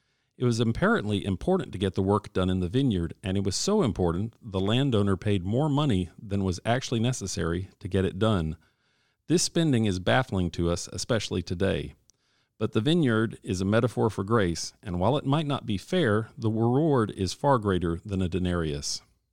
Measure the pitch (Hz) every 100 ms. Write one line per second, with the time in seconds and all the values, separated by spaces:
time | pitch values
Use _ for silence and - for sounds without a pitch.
0 | _ _ _ - 123 113 117 110 190 226
1 | 104 101 98 92 - 185 - 92 95 98
2 | 95 101 - - 92 92 87 117 139 95
3 | 85 - - 95 98 - - 214 139 92
4 | 87 82 117 - 113 95 98 120 143 110
5 | 101 95 107 101 90 117 156 139 151 95
6 | 87 - 104 101 95 87 - 123 - 117
7 | 117 127 98 - 82 85 92 - - 95
8 | 95 95 110 101 80 78 _ _ _ _
9 | _ _ - 175 - 175 165 123 110 92
10 | 92 123 131 95 87 - 85 87 - -
11 | - 117 - 98 - 87 95 85 73 -
12 | _ _ _ _ _ - 110 113 117 175
13 | 139 110 110 - - 92 95 110 120 -
14 | 117 101 98 117 92 82 - - - 87
15 | 95 143 135 147 147 135 113 101 - 185
16 | 135 104 110 - 113 110 117 127 160 135
17 | 107 - 92 - 143 131 101 92 85 85
18 | 107 95 92 90 90 87 80 71 - -
19 | - _ _